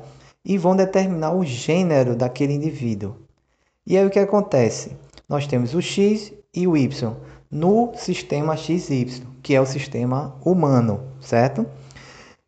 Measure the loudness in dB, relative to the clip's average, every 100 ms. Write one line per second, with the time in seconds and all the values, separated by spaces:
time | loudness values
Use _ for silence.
0 | -14 -20 -20 _ -4 0 2 4 2 2
1 | 0 0 -2 0 -2 -4 0 0 4 2
2 | 2 0 -2 0 -2 0 -4 -4 -4 -4
3 | -6 -12 -20 _ _ _ _ _ 0 2
4 | 4 2 2 2 2 2 2 0 -10 -16
5 | -20 -20 _ -4 -2 -2 -2 -2 -2 0
6 | 2 2 -4 -18 _ -2 0 2 2 -2
7 | -6 -8 -14 -20 _ -2 2 4 2 -4
8 | -6 -6 -4 -4 -2 -4 -2 -4 -2 -2
9 | -2 -6 -16 -18 0 2 2 0 -6 -4
10 | -2 -2 -4 -4 0 2 4 4 2 -2
11 | -8 -16 -2 2 2 0 -6 -8 -20 -20
12 | -20 -20 -20 _